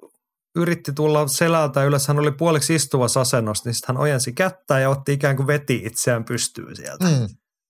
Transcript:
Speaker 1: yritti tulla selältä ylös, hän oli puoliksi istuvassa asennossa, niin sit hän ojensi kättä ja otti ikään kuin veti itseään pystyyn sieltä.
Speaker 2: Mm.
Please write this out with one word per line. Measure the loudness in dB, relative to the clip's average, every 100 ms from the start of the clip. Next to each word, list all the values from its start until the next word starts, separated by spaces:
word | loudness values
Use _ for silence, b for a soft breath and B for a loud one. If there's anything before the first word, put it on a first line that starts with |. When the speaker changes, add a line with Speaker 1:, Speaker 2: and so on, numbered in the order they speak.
| -20 _ _ _ _ -2
Speaker 1:
yritti | 0 -2 -4
tulla | 0 2 2 0
selältä | 0 2 2 2 2
ylös, | 2 2 2
hän | 2
oli | 0
puoliksi | 0 2 2 2 0
istuvassa | 0 0 2 2
asennossa, | 2 0 0 -4 -4
niin |
sit | -6 -4
hän | 0
ojensi | 0 0 -2
kättä | -2 -2 -2 0 2
ja | 2
otti | 0 -2
ikään | 0 0 0
kuin | 0
veti | 0 0 -2 -2
itseään | -4 0 0 -2
pystyyn | -4 -4 -8 -16 -14
sieltä. | -12 -2 2
Speaker 2:
Mm. | 2 0 -8 _ _